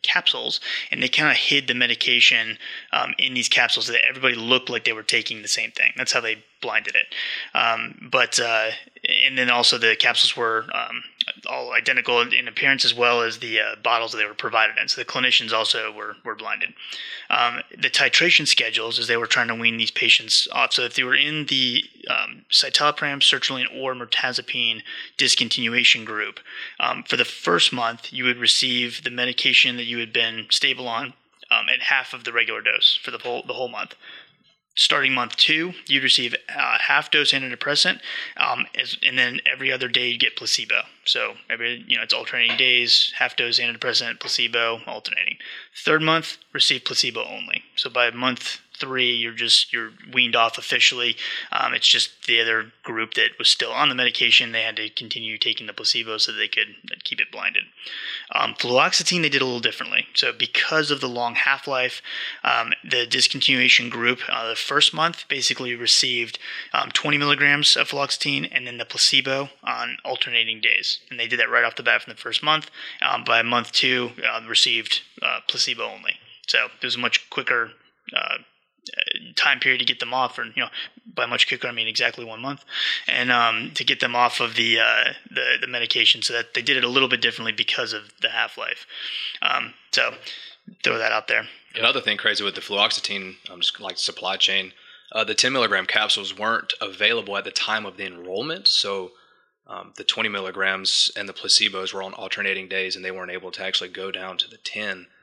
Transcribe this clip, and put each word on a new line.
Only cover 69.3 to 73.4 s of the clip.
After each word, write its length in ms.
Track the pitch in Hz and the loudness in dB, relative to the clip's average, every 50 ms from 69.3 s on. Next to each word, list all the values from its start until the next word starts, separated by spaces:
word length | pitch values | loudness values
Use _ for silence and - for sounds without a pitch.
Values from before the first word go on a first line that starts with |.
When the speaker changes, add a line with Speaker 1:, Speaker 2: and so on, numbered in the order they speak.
| 135 135 139 135 - _ - | 0 -2 -2 -6 -10 _ -6
Speaker 1:
on 340 | - 123 120 120 120 131 - - | -4 -4 -4 -4 -8 -8 -8 -8
alternating 560 | 139 131 - - 131 120 117 113 110 110 110 | -6 -2 -2 -2 0 2 0 0 0 -2 -2
days. 400 | 107 117 - - - - - - - - | 0 0 0 0 0 -2 -4 -6 -8 -12
And 80 | 127 120 | -8 -8
they 100 | 117 117 | -6 -2
did 120 | 123 120 | 0 0
that 100 | 117 117 | 0 2
right 140 | 117 120 117 | 2 2 2
off 140 | 113 - - | 2 0 -2
the 60 | 127 | 0
bat 180 | 117 113 113 | 2 0 0
from 100 | - - | 0 -6
the 80 | 110 - | -14 -12
first 240 | - 127 110 - - | -8 -4 -4 -2 0
month. 260 | 151 156 156 147 - - - - - - - | 0 0 0 -2 -6 -16 -16 -16 -12 -6 -2
Um, 220 | - - - 113 113 | -2 0 0 0 0
by 180 | - 113 117 | 2 2 2